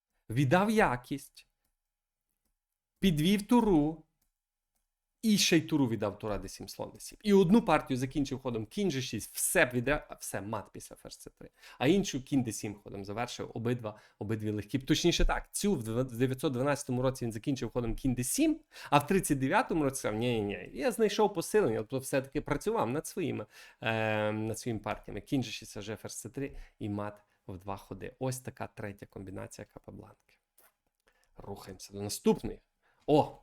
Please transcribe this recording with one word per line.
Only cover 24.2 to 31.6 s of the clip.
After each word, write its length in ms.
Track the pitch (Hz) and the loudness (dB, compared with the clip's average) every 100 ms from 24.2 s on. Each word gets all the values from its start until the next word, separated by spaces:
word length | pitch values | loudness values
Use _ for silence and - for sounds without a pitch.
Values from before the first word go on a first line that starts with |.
| 107 | 0
над 260 | 107 110 107 | 0 -4 -4
своїми 220 | 123 107 | -6 -6
партіями». 400 | 107 101 - 104 | -6 -8 -8 -12
Кінь 220 | - 139 | -2 -2
Ж 80 | 110 | -2
шість, 260 | - 110 110 | -8 -12 -12
А 40 | |
Ж, 160 | 101 104 | -10 -10
ферзь 220 | 107 - | -10 -12
С 120 | 110 | -12
три 260 | 139 139 - - _ | -10 -10 -10 -18 _
і 100 | 107 | -6
мат 360 | 101 104 - _ _ - | -4 -6 -10 _ _ -14
в 120 | 95 | -12
два 180 | 98 95 | -10 -10
ходи. 360 | - 95 92 - | -10 -12 -12 -6
Ось 220 | 131 127 | -6 -6
така 260 | - - 104 | -10 -10 -12
третя 400 | - 107 101 104 | -10 -12 -12 -16
комбінація 600 | 101 95 101 104 - 104 | -14 -12 -12 -12 -14 -18
Капабланки. 640 | - - 101 101 - _ _ _ _ _ _ _ _ _ _ _ - | -18 -18 -18 -20 -20 _ _ _ _ _ _ _ _ _ _ _ -18
Рухаємося 560 | - 98 | -14 -14